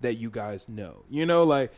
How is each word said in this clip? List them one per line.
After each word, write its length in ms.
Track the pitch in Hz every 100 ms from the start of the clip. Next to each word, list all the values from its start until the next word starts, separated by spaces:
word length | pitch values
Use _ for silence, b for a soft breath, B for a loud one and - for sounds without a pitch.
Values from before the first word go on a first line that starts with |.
that 140 | 123 113
you 140 | 113
guys 400 | 110 104 98 -
know. 340 | 107 90 - -
You 160 | 143 170
know, 180 | 170
like, 280 | 165 139 123